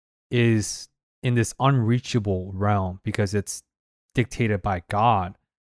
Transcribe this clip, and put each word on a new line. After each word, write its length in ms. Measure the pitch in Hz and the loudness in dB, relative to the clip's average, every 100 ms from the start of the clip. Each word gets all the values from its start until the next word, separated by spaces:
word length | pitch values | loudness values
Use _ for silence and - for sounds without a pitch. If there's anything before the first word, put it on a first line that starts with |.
| _ _ - | _ _ -4
is 580 | 123 117 110 101 - - _ _ _ | 2 4 4 0 -8 -14 _ _ _
in 140 | 127 120 | -2 0
this 180 | 110 - | 0 2
unreachable 920 | 131 135 110 123 - 120 101 92 92 | 2 4 2 0 0 -2 0 -4 -4
realm 460 | 95 104 101 95 95 | -4 0 0 -2 -6
because 320 | 107 104 101 104 | -6 -2 -2 -2
it's 280 | - - _ _ _ _ _ - | -4 -10 _ _ _ _ _ -2
dictated 480 | 117 - 110 101 | -2 0 0 0
by 200 | 104 92 - | -2 -6 -4
God, 480 | 101 120 101 90 - _ _ | 0 2 2 -2 -10 _ _